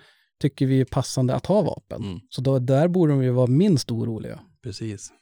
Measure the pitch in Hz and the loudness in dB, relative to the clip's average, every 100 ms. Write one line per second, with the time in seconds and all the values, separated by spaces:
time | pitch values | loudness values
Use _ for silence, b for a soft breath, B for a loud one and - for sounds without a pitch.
0 | b b b - 143 - 135 131 127 135 | b b b -4 -4 0 2 2 2 -2
1 | - - 127 131 - 208 175 - - - | -4 -2 -2 -2 0 0 0 -4 -12 -10
2 | 101 - _ - 131 135 127 135 175 185 | -8 -10 _ -4 0 0 2 2 2 2
3 | 156 139 127 123 123 131 208 139 - 117 | 2 2 2 2 2 4 4 2 0 -6
4 | 113 110 120 110 - _ 120 104 110 101 | -4 -6 -10 -14 -18 _ -14 -10 -10 -10
5 | - _ | -16 _